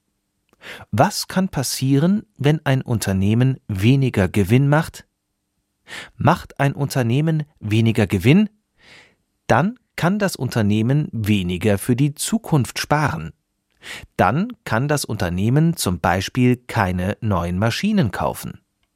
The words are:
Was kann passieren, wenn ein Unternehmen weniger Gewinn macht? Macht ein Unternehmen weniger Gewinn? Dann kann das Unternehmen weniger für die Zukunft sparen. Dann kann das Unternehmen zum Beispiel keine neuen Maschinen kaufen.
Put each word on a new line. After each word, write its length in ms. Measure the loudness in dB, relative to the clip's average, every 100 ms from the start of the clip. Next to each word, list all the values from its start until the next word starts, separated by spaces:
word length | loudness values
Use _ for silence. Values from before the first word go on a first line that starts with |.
| _ _ _ _ _ _ -20 -20 -4
Was 380 | 0 2 0 -6
kann 200 | -4 -4
passieren, 760 | -4 -6 -2 0 2 2 0 -4 -2
wenn 280 | 0 0
ein 180 | 0 -2
Unternehmen 760 | 0 -2 0 0 2 2 2 0 -6
weniger 640 | 0 2 4 2 2 0
Gewinn 400 | 2 2 4 4
macht? 380 | 2 0 -10 -20 _ _ _ _ _ _ _ -20 -18 -16 -2
Macht 440 | 0 0 -4 -2
ein 140 | -2
Unternehmen 720 | -2 -4 -2 0 0 0 -2 -4 _
weniger 460 | -2 2 2 2 2
Gewinn? 440 | 2 4 4 4 _ _ _ _ -20 _ _ _ _ 0
Dann 320 | 2 0 -4 _ -4
kann 220 | -2 0
das 180 | -2 -4
Unternehmen 720 | -4 0 0 2 2 0 -2
weniger 680 | -4 0 0 0 -2 0 0
für 180 | 0 0
die 180 | 0
Zukunft 640 | -2 -4 -4 0 -2 -2 -4
sparen. 540 | -2 -2 -2 -4 -10 -16 _ _ _ _ -18 -18 -10 0
Dann 340 | 2 2 -4 -8
kann 240 | -4 -2 0
das 180 | -2 -4
Unternehmen 680 | -4 -4 0 2 2 2 0
zum 240 | -4 -2
Beispiel 580 | 0 0 -2 2 2 2
keine 580 | -2 -2 -2 0 -4 -4
neuen 360 | -2 -2 -2 -2
Maschinen 520 | -2 -2 -2 0 0
kaufen. 500 | -2 -6 -6 -12 -14 _ _ _